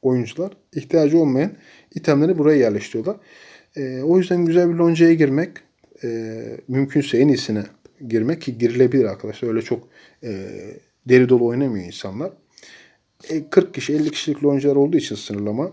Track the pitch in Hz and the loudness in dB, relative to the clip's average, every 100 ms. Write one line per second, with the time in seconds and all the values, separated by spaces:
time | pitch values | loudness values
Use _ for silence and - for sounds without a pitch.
0 | 131 127 120 - 185 - _ - - 165 | 0 0 -2 -8 -10 -10 _ -14 -2 2
1 | 147 165 151 127 175 - _ - _ - | 4 4 2 2 -2 -6 _ -20 _ -8
2 | 160 143 156 175 151 151 117 104 - 113 | 0 2 2 2 4 4 4 0 -4 -6
3 | 127 208 _ - - - _ - 135 127 | -6 -8 _ -20 -20 -20 _ -12 -10 -6
4 | 143 180 185 180 170 170 175 170 170 165 | 2 2 2 0 2 4 2 2 2 4
5 | 165 165 147 135 175 - _ _ _ _ | 4 6 4 2 -4 -8 _ _ _ _
6 | 120 113 113 113 117 117 - 131 139 151 | -8 -8 -8 -10 -12 -14 -6 -4 0 0
7 | 139 117 147 123 - 107 101 _ _ _ | 0 2 4 2 0 -4 -6 _ _ _
8 | 127 113 113 165 - 113 120 123 127 135 | -4 -2 -2 -4 -6 -2 -2 2 2 4
9 | 113 95 107 104 120 110 113 117 - _ | 0 -2 -12 -8 -4 -4 -4 -6 -8 _
10 | _ _ 120 98 95 - 98 - _ _ | _ _ -12 -10 -10 -14 -16 -18 _ _
11 | 127 127 127 123 117 120 139 107 87 - | 4 6 6 4 2 0 -4 -4 -10 -12
12 | 101 98 175 - _ _ - - _ _ | -12 -10 -12 -14 _ _ -20 -20 _ _
13 | _ _ - 160 147 - 175 - 127 151 | _ _ -8 -8 0 0 0 -8 -6 -4
14 | 151 147 - 143 143 139 143 139 143 165 | -4 -6 -8 -2 -2 0 0 0 2 0
15 | - 104 - 104 104 110 170 | -2 -10 -10 -8 -6 -6 -8